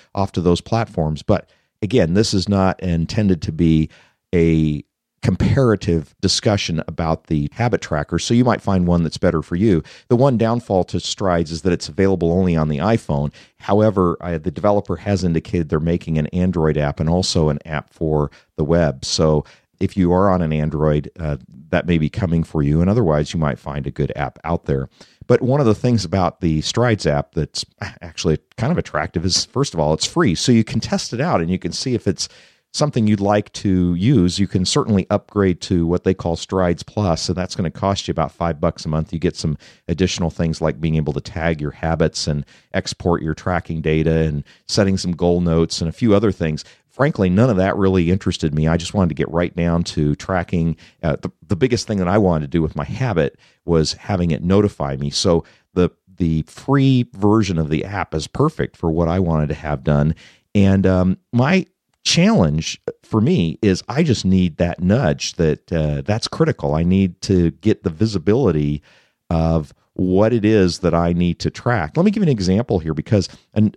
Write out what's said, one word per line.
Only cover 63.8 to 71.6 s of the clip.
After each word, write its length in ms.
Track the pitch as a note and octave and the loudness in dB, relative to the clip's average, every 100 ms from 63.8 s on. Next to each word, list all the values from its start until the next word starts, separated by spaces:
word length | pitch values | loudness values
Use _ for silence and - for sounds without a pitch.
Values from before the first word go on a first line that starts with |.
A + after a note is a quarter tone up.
| - | -2
I 140 | A#2+ | -2
just 220 | E3 A2 | 0 0
need 320 | F#2 F#2 F2+ D2+ | 2 2 2 0
that 240 | F2 - | -2 0
nudge 540 | F2+ A#2 G2 C#2 - | 2 2 2 -2 -4
that, 380 | - D#2+ C#2+ - | 0 0 0 -4
uh, 300 | E2 D2+ C#2+ | -2 0 -2
that's 260 | C#2 G#2+ - | -2 -4 -4
critical. 460 | - D#3+ - D2 | -2 -2 0 -2
I 80 | D2+ | 0
need 380 | E2+ F#2+ F#2+ - | 2 2 2 -2
to 280 | - F#2 E2+ | 0 2 2
get 320 | - G#2+ - | 0 -2 0
the 60 | F#2 | -2
visibility 920 | D#2 A2+ G2+ D#2+ A2+ A#2 D#2 D2 D2+ - _ _ _ - | -2 -2 0 0 2 2 2 -2 -4 -10 _ _ _ -4
of 420 | E2 D#2+ D#2+ D2+ - _ | 0 2 0 -2 -12 _
what 380 | - F#2 F#2 A2 | -4 0 2 2
it 120 | A#2+ | 2
is 340 | G#2 A2 F#2 - | 2 4 2 2
that 160 | F2 | 0
I 180 | E2 E2+ | 2 2
need 260 | F2 F2 E2+ | 2 0 0
to 100 | - | -4
track. 460 | - | -4